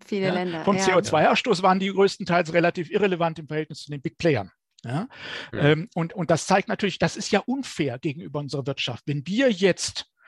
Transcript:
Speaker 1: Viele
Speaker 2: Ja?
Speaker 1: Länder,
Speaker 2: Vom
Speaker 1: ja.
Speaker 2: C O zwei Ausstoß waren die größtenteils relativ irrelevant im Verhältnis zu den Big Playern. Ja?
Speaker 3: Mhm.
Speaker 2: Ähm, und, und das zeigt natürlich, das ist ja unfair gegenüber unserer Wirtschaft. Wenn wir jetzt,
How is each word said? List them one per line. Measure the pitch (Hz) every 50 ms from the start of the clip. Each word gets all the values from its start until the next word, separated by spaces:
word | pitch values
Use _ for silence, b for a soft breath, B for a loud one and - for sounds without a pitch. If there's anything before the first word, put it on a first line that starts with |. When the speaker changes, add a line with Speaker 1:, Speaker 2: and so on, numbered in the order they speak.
| -
Speaker 1:
Viele | - 220 196 190 190
Speaker 2:
Ja? |
Speaker 1:
Länder, | 180 180 180 180 170 160
Speaker 2:
Vom | - 190 196
Speaker 1:
ja. | 190 190
Speaker 2:
C | 190 190
O | 175
zwei | - - 156 151 139 -
Ausstoß | - - - 254 202 165
waren | 185 185 185 190
die | 190 196
größtenteils | 190 190 196 190 - - 196 - 170 175 170 156
relativ | 165 170 160 170 - 190 160 147
irrelevant | - 202 208 196 185 165 170 165 160 170
im | 156 -
Verhältnis | 151 156 156 - - - -
zu | -
den | 147 143
Big | - - - -
Playern. | - 170 143 110 95 92 _ _ _ _ _ _ -
Ja? | 117 127 160 226 269 B B B B B B B B
Speaker 3:
Mhm. | - - 147 143
Speaker 2:
Ähm, | 156 156 175 - -
und, | 175 165 165
und | - 196 165 -
das | 165 147 -
zeigt | - 190 202 - -
natürlich, | 202 - 214 196 - -
das | 180 160 -
ist | - 196 -
ja | - 196
unfair | - - 247 277 254 - - - 156 139 120 127
gegenüber | - 165 131 165 190 151 139 147
unserer | 147 135 - 139 123
Wirtschaft. | 139 135 - - - 120 113 _
Wenn | 151 143 147 131
wir | 170 196 233 277 254
jetzt, | 208 170 196 190 165 - - - - - - _ B B B